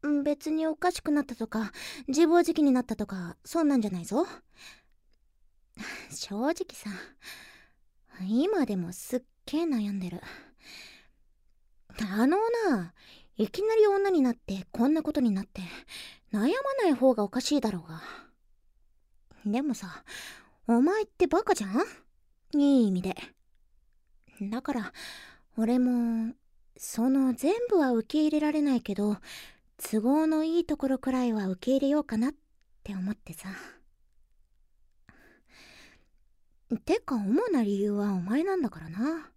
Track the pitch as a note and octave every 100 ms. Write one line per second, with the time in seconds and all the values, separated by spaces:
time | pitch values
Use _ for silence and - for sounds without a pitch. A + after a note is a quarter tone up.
0 | D4 D4 C#4+ C#4+ D#4 D#4 D#4+ D#4 F4+ F4
1 | - D4 C#4+ A#3 A3+ - G#3+ - - -
2 | C4+ C4+ E4 F4 E4+ E4 D4 B3+ B3 A3
3 | G#3 F#3+ F3 - - E4 D4+ C#4 G#3 F3+
4 | E3+ A3 F4+ - _ _ - - _ _
5 | _ _ _ _ _ _ _ - - -
6 | - - - G3+ C4 E4+ F#4 - G#3+ F#3+
7 | - - - - - - _ _ _ _
8 | _ - F#3+ A3+ E4+ G#4+ C4 G3 F3 F3+
9 | - B3+ _ _ - D4+ E4+ B3+ G#3 G3+
10 | F3+ E3+ - - - _ - - - -
11 | _ _ _ _ _ _ _ _ _ -
12 | G#3+ G3 B3+ F#4 A4+ A#4 G#4+ A#3 E3+ _
13 | - - - - G#3+ - G#4+ A4+ G#4+ G4
14 | G4 F4+ B3+ A#3+ - F#3+ F3+ - B3+ D#4+
15 | D#4 D4+ B3 G3 G3+ - F3+ - - -
16 | - - _ G#3+ A3+ A#4 C#5 C5+ G4+ B3+
17 | C4 A3+ G3+ B3 - D4 A3 F#3+ E3 D#3+
18 | - - - _ _ _ _ _ _ _
19 | _ _ _ - G#3 A3 D4 A#3+ F#3 -
20 | - - - - - _ - A#3 C#4+ G#4
21 | G#4 _ - E4+ A4 F#4+ G3+ G#3+ A4 -
22 | _ _ _ _ _ D4 C#4+ C4+ A3 F#3
23 | F#3 - - _ _ _ _ _ _ _
24 | _ _ _ - G3+ A3+ C4+ B3+ G#3 -
25 | - - - - _ - A3 B3+ B3 B3
26 | A#3 A3+ A3+ - _ _ _ - - -
27 | A#3+ C4+ C4 A#3+ C#4+ A4 A#4+ G4+ C#4 A#3
28 | A3 D4+ D4+ D4+ D4+ D4+ D4 B3+ - G3
29 | G#3 G#3 - - - - _ _ - G#3+
30 | A3 C#4+ D#4+ D#4 D#4+ E4+ E4+ D4+ C4+ C4+
31 | C4 C4 B3 A3 F#3+ F#3 - C4+ C#4 D4
32 | D4 A3 B3 D4+ _ _ _ _ - G3
33 | F#3 G#3+ - D#3+ F#3 G3 - - _ _
34 | _ _ _ _ _ _ _ _ _ _
35 | _ - - _ _ - - - - _
36 | _ _ _ _ _ _ _ A3+ - G#4
37 | - B3 G3 C4+ A#4+ D#4+ G#3+ G3+ G#3 G#3
38 | G#3 F#3+ F3 B3 F4+ F#4+ B3+ D#3+ D#3+ E3+
39 | C4 E4 D4+